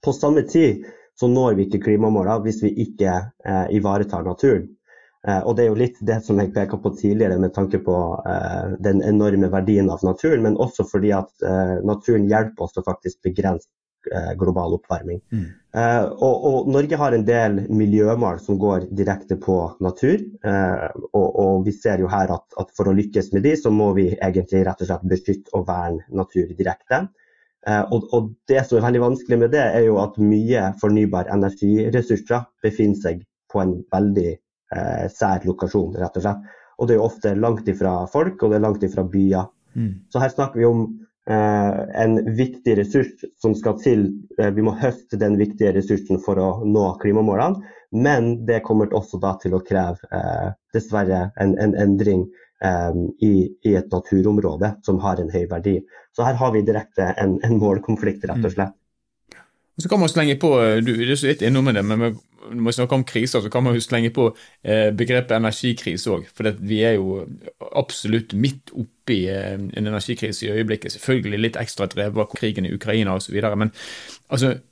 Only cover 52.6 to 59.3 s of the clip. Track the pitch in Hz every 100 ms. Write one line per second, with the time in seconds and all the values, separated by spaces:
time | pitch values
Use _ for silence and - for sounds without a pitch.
52.6 | 95 90 87 85 87 - 107 98 92 -
53.6 | 110 98 - 90 - 95 101 104 95 78
54.6 | 104 104 - 95 101 90 82 87 87 87
55.6 | 101 92 - - _ - 120 120 127 110
56.6 | 104 107 - - 90 - 98 92 117 113
57.6 | 104 95 - 110 101 95 95 120 107 92
58.6 | 98 _ _ _ _ _ _